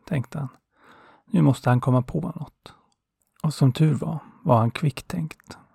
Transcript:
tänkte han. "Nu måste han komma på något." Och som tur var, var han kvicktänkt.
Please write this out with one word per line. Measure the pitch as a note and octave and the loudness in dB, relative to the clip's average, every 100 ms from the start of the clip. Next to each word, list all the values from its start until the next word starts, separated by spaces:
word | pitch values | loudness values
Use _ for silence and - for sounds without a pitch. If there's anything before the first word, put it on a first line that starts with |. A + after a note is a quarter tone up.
| - | -8
tänkte | C#3 - D#3 | -6 -6 -10
han. | C#3 - _ _ _ - _ _ _ | -10 -14 _ _ _ -20 _ _ _
"Nu | F3 | 4
måste | D3 B2+ B2 | 4 4 2
han | B2 | 2
komma | C3 B2+ | 2 0
på | - D3+ | 0 -6
något." | E3+ - C#3+ _ - _ _ _ _ _ _ _ | -8 -10 -14 _ -20 _ _ _ _ _ _ _
Och | D#3 | -6
som | - C3+ | 2 2
tur | B2+ D#3 | 4 2
var, | C3 - D#3+ - _ | 2 -4 -8 -12 _
var | D#3+ A#2 | 0 2
han | A2+ | 2
kvicktänkt. | - D3+ - - F3 D#3 - - - _ | -2 -4 -4 -8 -8 -8 -12 -20 -20 _